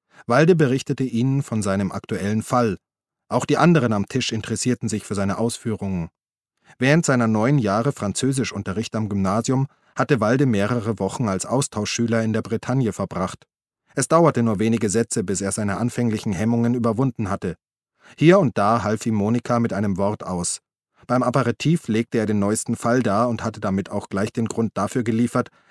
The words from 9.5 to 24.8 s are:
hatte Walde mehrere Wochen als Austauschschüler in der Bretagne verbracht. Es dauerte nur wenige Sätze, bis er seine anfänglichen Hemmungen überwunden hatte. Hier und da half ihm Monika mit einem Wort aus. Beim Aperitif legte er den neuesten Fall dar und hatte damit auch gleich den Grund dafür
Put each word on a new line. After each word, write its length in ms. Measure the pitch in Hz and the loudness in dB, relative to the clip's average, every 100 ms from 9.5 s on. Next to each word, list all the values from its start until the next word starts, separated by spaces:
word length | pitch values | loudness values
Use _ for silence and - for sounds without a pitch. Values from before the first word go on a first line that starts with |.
| 131 139 - _ | 0 -2 -6 _
hatte 240 | - 131 135 | -6 0 2
Walde 260 | 107 135 139 | 2 2 2
mehrere 520 | 104 101 123 110 104 | 2 0 0 -2 -2
Wochen 300 | 95 - 117 | -4 -2 -2
als 160 | 95 | -2
Austauschschüler 800 | - 123 143 - 104 - 117 113 | -2 -2 -2 -4 -4 -2 0 0
in 100 | 113 | 0
der 80 | 110 | -2
Bretagne 540 | - 113 - 131 117 | -4 -6 -2 0 0
verbracht. 520 | - 98 92 92 - _ _ _ _ _ | -2 -6 -4 -6 -6 _ _ _ _ _
Es 140 | - 135 | -6 2
dauerte 340 | 160 165 127 | 4 4 4
nur 160 | 117 101 | 2 2
wenige 300 | 110 113 110 | 2 2 2
Sätze, 340 | 101 117 - | 0 0 -2
bis 200 | 92 95 | -2 -2
er 100 | 98 | -2
seine 240 | 95 104 98 | -2 -2 -2
anfänglichen 560 | 120 - 120 107 113 | -2 0 -2 0 -2
Hemmungen 400 | 90 110 117 117 | -2 0 2 2
überwunden 560 | 123 120 107 135 - 101 | 2 0 2 0 0 -4
hatte. 280 | 98 92 82 _ _ _ _ - - | -4 -4 -8 _ _ _ _ -20 2
Hier 220 | 151 190 | 6 6
und 180 | 147 101 | 6 2
da 260 | 104 117 | 2 2
half 220 | 107 110 | 0 -2
ihm 100 | - | 0
Monika 460 | 110 101 120 - 120 | 0 2 0 0 0
mit 140 | 117 | 0
einem 240 | 98 104 90 | -2 -2 0
Wort 260 | 98 107 | -2 -4
aus. 360 | - 90 85 - _ _ _ _ - | -6 -4 -4 -6 _ _ _ _ -2
Beim 160 | 127 | 0
Aperitif 640 | 123 131 123 117 143 170 - | 2 0 0 0 0 0 0
legte 280 | 110 117 - | -2 0 -2
er 100 | 107 | 0
den 120 | 104 | 0
neuesten 380 | 101 110 - 113 | 2 0 -2 -4
Fall 260 | 117 123 | 0 0
dar 260 | 113 98 123 | 2 2 0
und 160 | 113 | -2
hatte 160 | 113 107 | -6 -6
damit 300 | 107 95 95 | -2 -2 -2
auch 180 | 101 - | -6 -6
gleich 240 | 98 107 | -4 -4
den 140 | - 113 | -2 -4
Grund 260 | - 113 | -2 -4
dafür 280 | - | -2